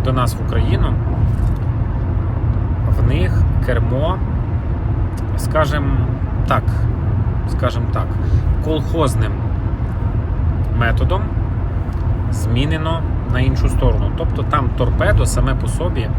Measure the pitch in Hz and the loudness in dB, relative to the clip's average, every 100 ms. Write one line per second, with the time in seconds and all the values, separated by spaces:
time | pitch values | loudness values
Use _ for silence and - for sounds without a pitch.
0 | - 127 123 - - - - - - - | 0 0 0 -2 -2 0 2 2 2 0
1 | - - - - - - - - - - | -2 0 0 2 0 0 -2 -2 -2 -2
2 | - - - - - - - - - - | -2 -2 -2 -2 0 0 0 0 0 2
3 | - - - - - - - 120 - 127 | 4 4 2 4 2 2 2 2 2 2
4 | 156 185 - - - - - - - - | 0 0 -2 -2 -2 -2 -2 -2 0 0
5 | - - - - - 151 151 147 139 131 | -2 -2 -4 -2 0 0 2 0 0 0
6 | - - - - - 123 - - - - | 0 -2 -2 -2 0 0 0 0 0 0
7 | - - - - - - 120 - 113 113 | 0 0 0 -2 -2 -2 -2 -2 -2 -2
8 | - - - - - - - 156 139 165 | -2 -2 0 0 2 0 0 -2 -2 0
9 | 147 117 107 104 - - - - - - | 0 2 0 -2 -2 -2 -2 -2 -4 -2
10 | - - - - - - - - 117 110 | -2 -2 -2 -2 0 0 0 0 2 2
11 | 127 185 - - - - - - - - | 2 2 0 -2 -2 -2 -2 -2 -4 -2
12 | - - - - - - 151 160 156 165 | -2 0 -2 -2 0 0 0 0 -2 -2
13 | 160 - - - - - - - 135 113 | -2 -2 0 0 2 2 2 2 2 2
14 | - - - - - 147 - - 117 - | 0 0 -2 -2 0 0 0 0 0 2
15 | - - 123 139 131 127 - - 156 131 | 4 4 4 2 0 0 0 0 0 -2
16 | 120 | -2